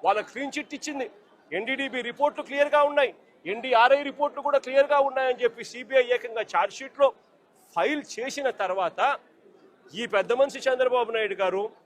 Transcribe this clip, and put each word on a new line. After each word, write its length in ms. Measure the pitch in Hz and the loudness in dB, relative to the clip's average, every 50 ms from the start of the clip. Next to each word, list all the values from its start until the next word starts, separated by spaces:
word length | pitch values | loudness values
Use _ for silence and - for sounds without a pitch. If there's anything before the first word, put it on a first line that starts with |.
| - | 2
వాళ్ళ 140 | 180 202 208 - - | 2 0 0 -2 -6
క్లీన్ 220 | - 240 277 277 269 | -10 -8 -8 -6 -6
చిట్ 180 | 294 - _ 294 | -8 -10 _ -12
ఇచ్చింది. 300 | - - 302 294 277 247 - - - _ _ _ _ _ _ 151 | -12 -10 -10 -8 -8 -8 -10 -10 -20 _ _ _ _ _ _ -8
ఎన్డీడీబీ 420 | 185 220 233 269 262 277 269 269 254 240 | -6 -4 -4 -4 -4 -4 -4 -4 -6 -6
రిపోర్ట్లు 360 | 240 240 - 285 294 294 302 285 | -8 -2 0 -2 0 0 -4 -12
క్లియర్గా 320 | - 269 277 285 294 294 294 294 294 | -6 0 0 2 4 4 4 4 4
ఉన్నాయి, 220 | 285 294 277 226 - _ _ _ _ _ _ | 4 2 0 0 -2 _ _ _ _ _ _
ఎన్డీఆర్ఐ 540 | 160 208 233 226 262 247 220 233 254 269 285 285 | -8 -8 -6 -2 2 6 6 8 8 6 4 2
రిపోర్ట్లు 340 | 277 - 269 294 294 254 285 277 | -6 -4 -2 -4 -4 -2 -4 -2
కూడా 120 | 285 285 277 - | 0 0 0 0
క్లియర్గా 320 | 254 262 277 277 277 294 285 277 | 2 4 4 4 6 4 2 2
ఉన్నాయని 340 | 277 269 269 262 262 254 - 247 | 2 0 0 0 0 0 0 -2
చెప్పి 180 | 233 233 233 226 - | -2 -2 -4 -16 -14
సీబీఐ 340 | - 240 254 208 262 262 247 240 247 | -14 -14 -10 2 2 2 4 4 0
ఏకంగా 280 | 240 240 240 220 226 214 - | -2 -2 -6 -6 -6 -6 0
ఛార్జ్ 260 | - 170 185 202 - - | 0 0 0 0 -4 -12
షీట్లో 280 | 269 254 _ 269 285 262 - _ _ _ _ _ _ _ _ _ _ _ _ | -16 -14 _ 2 2 2 2 _ _ _ _ _ _ _ _ _ _ _ _
ఫైల్ 260 | 170 175 240 302 294 240 - - | -2 0 0 0 -4 -6 -10 -10
చేసిన 320 | 214 240 269 - 285 277 254 - - | -8 -8 -8 -6 -4 -4 -4 -2 -2
తర్వాత, 380 | 202 180 185 190 180 160 - - 208 269 269 - _ _ _ _ _ - _ _ _ _ _ _ _ - - | -4 -4 -2 -2 -2 -4 -2 0 0 0 0 -2 _ _ _ _ _ -20 _ _ _ _ _ _ _ -16 -10
ఈ 120 | 202 240 - - | -8 -6 0 0
పెద్ద 160 | 196 185 - 240 247 | 0 2 2 2 2
మనిషి 200 | 277 277 269 269 - | 2 0 0 -2 -2
చంద్రబాబు 440 | 262 254 247 254 254 247 247 233 214 226 | -2 0 2 0 0 2 0 -2 -2 -2
నాయుడు 220 | 226 220 202 196 - 196 | -2 -2 -4 -2 -2 -2
గారు 200 | 185 180 196 208 220 - _ _ | 0 0 -2 -4 -6 -10 _ _